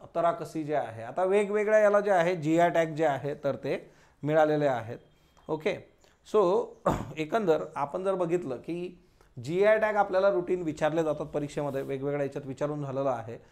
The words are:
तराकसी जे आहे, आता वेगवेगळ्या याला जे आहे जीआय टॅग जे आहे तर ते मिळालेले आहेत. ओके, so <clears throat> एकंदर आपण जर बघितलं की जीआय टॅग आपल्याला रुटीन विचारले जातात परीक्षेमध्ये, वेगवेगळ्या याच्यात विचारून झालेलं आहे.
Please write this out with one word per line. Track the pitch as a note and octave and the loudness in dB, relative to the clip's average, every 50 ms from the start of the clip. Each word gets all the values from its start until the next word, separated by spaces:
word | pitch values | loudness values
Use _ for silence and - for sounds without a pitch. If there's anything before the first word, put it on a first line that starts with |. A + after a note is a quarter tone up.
| - - - | -20 -6 -2
तराकसी | E3+ E3 E3+ E3 E3 D#3+ D3+ - D#3+ D3+ | 0 0 0 0 -2 -6 -8 -8 -8 -4
जे | C#3+ D3+ | -2 -2
आहे, | C#3 A#2+ A2+ A2 A2 | -2 -2 -4 -8 -12
आता | A2+ A#2+ C#3 F3 F#3 | -12 -8 -2 -2 0
वेगवेगळ्या | F#3+ G3 G#3 G#3 F#3+ G#3 G#3+ G#3 G#3 G#3+ G#3+ | 2 4 2 2 2 0 0 2 4 6 6
याला | G#3+ G#3 G#3 G#3 | 6 6 6 4
जे | G3 G#3 | 4 4
आहे | G3 F3 E3 F3 F#3 | 4 4 4 2 0
जीआय | E3+ C#3+ D#3 D#3+ E3+ E3+ E3+ | 0 0 2 4 4 4 4
टॅग | E3 E3+ E3 D#3+ D#3 | 4 2 0 0 0
जे | D3 D#3+ | 0 2
आहे | D3+ C#3 B2+ C3+ C#3 C#3+ - - | 2 2 0 -2 -6 -6 -4 -4
तर | C#3 C#3 | -4 -4
ते | C#3 - C3+ E3+ - - - _ _ _ _ _ _ | -4 -4 -6 -6 -6 -8 -14 _ _ _ _ _ _
मिळालेले | - C#3+ D#3 D#3+ D#3 D3+ D3+ D3+ D3 | -4 2 4 4 4 4 4 2 2
आहेत. | C#3 B2+ A#2 A2 A2 A#2+ - - _ _ _ _ _ _ _ _ - | 2 0 -2 -4 -8 -12 -14 -16 _ _ _ _ _ _ _ _ -8
ओके, | D#3+ D#3 - G#3 E3+ A#2 - - _ _ _ _ _ _ _ - | -8 -4 -4 -4 -4 -4 -10 -18 _ _ _ _ _ _ _ 0
so | - G#3+ G3 F3 F#3+ A#3 B3 - - - - | 2 4 4 4 4 2 0 -4 -10 -2 -2
<clears throat> | G3 - - - C#3+ D3+ | -2 -2 0 -4 -8 -6
एकंदर | D#3 D#3 D3+ G#3+ A3+ G#3 F3 D3+ D#3+ F3+ F3+ - | -6 -4 -2 -2 0 2 2 2 2 0 -6 -6
आपण | D3 C#3+ - - F#3 F#3 | -6 -6 -4 -4 -4 -2
जर | G3 F#3+ | -2 -2
बघितलं | F3+ F3+ E3 F3 F3 F3 C3+ B2 | -2 -2 -2 -2 -2 -4 -6 -10
की | A2+ - - E3 F3 F3+ F3+ F3+ - _ _ _ _ _ _ _ | -10 -10 -10 -10 -8 -10 -12 -14 -18 _ _ _ _ _ _ _
जीआय | B2+ A#2 C3+ E3+ F#3 G3+ G#3+ A3 G#3+ | -12 -8 -4 0 2 4 4 4 4
टॅग | G#3+ G#3+ G#3 | 2 2 2
आपल्याला | G#3 G3 G3 F#3 F#3 F#3+ G3+ | 0 0 2 2 2 2 2
रुटीन | G3 F3+ F3 F3+ F3+ F3+ | 2 0 0 -2 -4 -2
विचारले | F3 D#3 D3 - D#3+ D3+ D3+ E3 | -2 -6 -2 -2 -2 0 0 0
जातात | D#3+ D#3 D3 D#3 D#3+ | 0 0 -2 -4 -6
परीक्षेमध्ये, | D3+ - D3+ D3 C#3+ - D#3 C#3+ C#3+ C3 C3+ | -6 -6 -6 -6 -4 -6 -6 -6 -4 -4 -6
वेगवेगळ्या | C3+ C3+ C#3 C3 C3+ C#3+ C#3+ D3 C#3+ | -6 -6 -6 -6 -4 -4 -2 -2 -4
याच्यात | C3+ - D3 C3 | -4 -6 -8 -10
विचारून | C3 C3+ - D3 D3 D3+ D3 C#3+ | -10 -6 -6 -4 -4 -4 -6 -6
झालेलं | C#3 B2+ C3+ C#3 C#3 | -6 -4 -2 -2 -2
आहे. | B2 A#2 G#2+ A#2 A#2 - - _ | -2 -4 -6 -10 -14 -16 -18 _